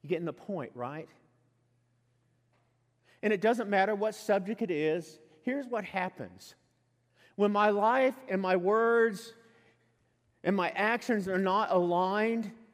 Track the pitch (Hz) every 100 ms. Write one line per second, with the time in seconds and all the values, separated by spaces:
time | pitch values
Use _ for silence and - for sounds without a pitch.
0 | 143 170 170 - - 190 117 123 120 151
1 | - _ _ _ _ _ _ _ _ _
2 | _ _ _ _ _ _ _ _ _ _
3 | _ _ 202 202 214 240 202 196 196 208
4 | 214 214 - 202 190 214 220 151 156 170
5 | 160 - - - - 277 247 233 185 190
6 | - - 101 92 - - _ _ _ _
7 | _ _ _ - 208 208 208 202 214 262
8 | 262 - - 190 190 185 180 220 233 233
9 | 226 196 - - - _ _ _ _ _
10 | _ _ _ _ 165 196 175 - 208 233
11 | - 220 185 185 190 196 220 185 175 175
12 | 185 208 220 233 208 - -